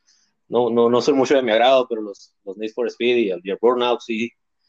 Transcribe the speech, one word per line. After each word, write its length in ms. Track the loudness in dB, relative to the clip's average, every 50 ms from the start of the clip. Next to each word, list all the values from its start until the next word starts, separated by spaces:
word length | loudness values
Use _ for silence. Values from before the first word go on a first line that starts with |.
| _ _ _ _ _ _ _ _ _ -4
no, 200 | -2 0 0 0
no, 200 | 2 2 2 2
no 120 | 2 2
son 140 | 2 2 2
mucho 200 | 2 2 2 2
de 60 | 0
mi 120 | 2 2 2
agrado, 340 | 2 4 4 4 2 2 -2
pero 140 | -6 -8
los, 340 | -8 -10 -12 -16 -20 _ _ _ -16
los 140 | -16 -12 -10
Need 160 | -10 -10 -8
for 140 | -6 -6 -6
Speed 280 | -6 -4 -2 0 2
y 140 | 2 0 -2
el, 100 | -4 -6
y 100 | -6 -8
el 60 | -6 0
Burnout 400 | 0 0 2 2 0 -2 -2 -2
sí, 300 | -4 -8 -6 -6 -6 -8 _ _ _ _ _ _ _